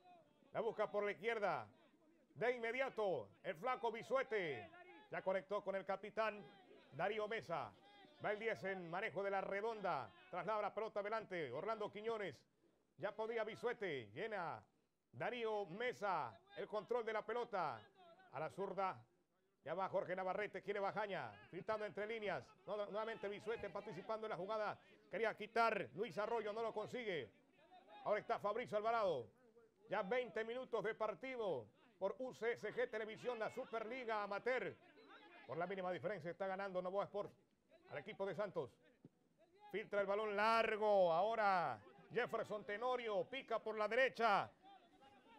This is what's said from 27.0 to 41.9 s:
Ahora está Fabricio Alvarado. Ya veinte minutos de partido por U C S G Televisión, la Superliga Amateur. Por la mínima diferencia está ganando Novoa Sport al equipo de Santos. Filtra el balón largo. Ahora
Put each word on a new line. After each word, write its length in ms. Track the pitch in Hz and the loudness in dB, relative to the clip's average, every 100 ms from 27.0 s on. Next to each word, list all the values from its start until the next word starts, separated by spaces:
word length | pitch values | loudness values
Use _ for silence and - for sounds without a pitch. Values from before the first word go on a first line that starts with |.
| 226 170 110 - _ - - - - - - | -2 -2 -4 -10 _ -20 -20 -20 -20 -6 0
Ahora 160 | 208 | 0
está 180 | - 208 | 2 0
Fabricio 380 | 202 214 226 202 | 0 -2 -2 0
Alvarado. 500 | 214 233 202 139 113 - - - - _ - | 2 4 4 2 -2 -12 -20 -20 -20 _ -4
Ya 140 | 185 | 0
veinte 420 | 190 254 247 175 | 2 0 0 -2
minutos 400 | 226 240 262 226 | -2 -4 -2 -2
de 120 | 196 220 | 0 0
partido 720 | 220 180 269 247 214 139 104 - - - | -2 -2 -4 -2 0 -2 -4 -14 -20 -4
por 160 | 190 214 | -2 -2
U 160 | 254 | -6
C 200 | 175 226 | -2 -2
S 200 | 233 208 | 0 -2
G 160 | 202 247 | -2 -2
Televisión, 480 | 220 214 214 226 240 | -2 -4 -6 -4 -2
la 140 | 208 | -2
Superliga 720 | - 254 226 220 262 233 220 | -4 -4 -4 -4 -4 -2 -2
Amateur. 520 | 202 202 233 254 185 117 - - - - - - - | 0 0 2 2 0 -6 -14 -20 -20 -20 -20 -16 -6
Por 120 | 139 | -2
la 100 | 175 | -2
mínima 240 | 196 180 | 0 0
diferencia 400 | 175 151 202 156 | 0 0 -2 -4
está 160 | 160 190 | -2 -2
ganando 340 | 190 196 185 | -2 -2 -2
Novoa 220 | 185 196 | 0 0
Sport 280 | 180 202 156 - _ _ _ - - | 0 -2 -6 -8 _ _ _ -20 -10
al 80 | 135 | -10
equipo 260 | 143 180 196 | -8 -4 -2
de 80 | |
Santos. 380 | 165 208 170 123 - - _ - _ _ _ - - - | -2 -2 -2 -6 -8 -20 _ -20 _ _ _ -20 -20 -8
Filtra 300 | 190 190 202 | -6 -2 0
el 60 | 196 | 2
balón 280 | 202 220 202 | 2 2 4
largo. 800 | 214 226 226 220 214 202 180 | 6 6 4 4 8 10 10
Ahora 640 | 165 208 226 208 185 156 110 - | 8 4 6 6 6 4 0 -6